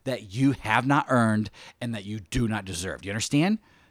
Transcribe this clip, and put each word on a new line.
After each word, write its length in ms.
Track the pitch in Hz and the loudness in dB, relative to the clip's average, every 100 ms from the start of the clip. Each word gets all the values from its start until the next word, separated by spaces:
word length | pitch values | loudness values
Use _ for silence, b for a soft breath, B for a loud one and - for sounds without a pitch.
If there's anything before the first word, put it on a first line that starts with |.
| 131 | -8
that 280 | 117 104 | -8 -8
you 200 | 110 135 | 0 2
have 340 | 127 110 113 131 | 2 2 2 4
not 180 | 143 - | 2 4
earned 440 | 123 113 107 104 B B - | 2 4 2 -2 B B -10
and 140 | 120 | -8
that 100 | 110 | -6
you 160 | 98 107 | -8 -10
do 280 | 90 127 113 | -4 -2 0
not 180 | 110 95 | -2 -4
deserve. 360 | 85 92 65 | -6 -6 -8
Do 60 | 98 | -6
you 40 | |
understand? 480 | 110 - 143 185 220 b b b | -4 0 2 2 0 b b b